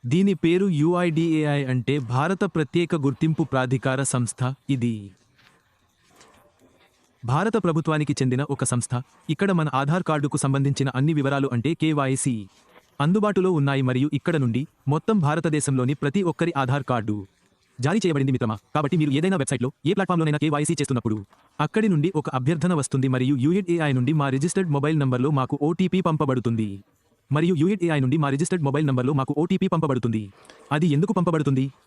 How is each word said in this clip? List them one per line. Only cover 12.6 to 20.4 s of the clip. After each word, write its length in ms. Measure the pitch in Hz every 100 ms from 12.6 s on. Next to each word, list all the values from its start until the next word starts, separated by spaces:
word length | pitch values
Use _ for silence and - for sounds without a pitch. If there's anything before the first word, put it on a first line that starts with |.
| _ - _ _
అందుబాటులో 480 | 143 196 208 190 185 165
ఉన్నాయి 260 | 139 139 131
మరియు 200 | 127 147 143
ఇక్కడ 160 | - 165
నుండి 200 | 127 113 147 _ -
మొత్తం 240 | 151 - 220 147
భారతదేశంలోని 680 | 160 170 151 143 131 123 147
ప్రతి 200 | 143 202 180
ఒక్కరి 220 | 156 170 143
ఆధార్ 240 | 127 143 -
కార్డు 280 | 120 107 104 95 _ _ _ _ -
జారీ 220 | 127 208
చేయబడింది 300 | 185 147 135
మిత్రమా. 220 | 127 117 104 _
కాబట్టి 220 | 151 160 175
మీరు 120 | 151 139
ఏదైనా 180 | 175 190
వెబ్సైట్లో, 280 | - 131 131 - 143
ఏ 40 | 202
ప్లాట్‌ఫామ్‌లోనైనా 440 | 185 180 160 147